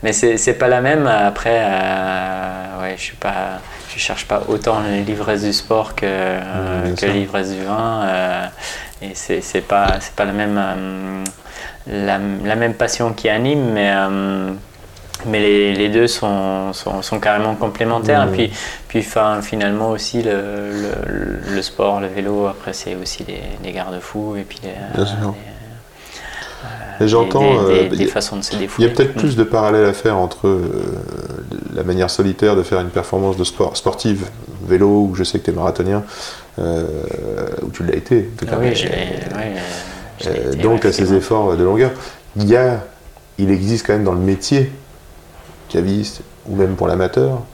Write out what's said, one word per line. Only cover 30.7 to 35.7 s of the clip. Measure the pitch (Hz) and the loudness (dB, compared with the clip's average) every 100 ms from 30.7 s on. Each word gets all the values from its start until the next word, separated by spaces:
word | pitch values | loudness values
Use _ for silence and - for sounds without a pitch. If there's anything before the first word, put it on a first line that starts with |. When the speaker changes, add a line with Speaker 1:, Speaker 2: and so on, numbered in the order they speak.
| 87 50 - - - - - - - - | -2 -4 -6 -8 -10 -10 -10 -8 -10 -6
Speaker 2:
la | - | -4
manière | 85 90 90 | 0 2 2
solitaire | - 98 92 104 98 | 2 2 4 4 4
de | |
faire | 87 92 | 4 0
une | 90 | 0
performance | 95 87 98 98 90 | -4 -2 0 2 0
de | |
sport, | 90 - - - | -2 0 0 0
sportive, | - - - 98 92 - - 95 90 | -2 0 0 0 -2 -10 -16 -12 2
vélo, | 92 101 101 101 | 4 6 6 4
où | 90 | 2
je | |
sais | 90 - | -2 0
que | - | -2
t'es | |
marathonien, | 85 78 | 0 0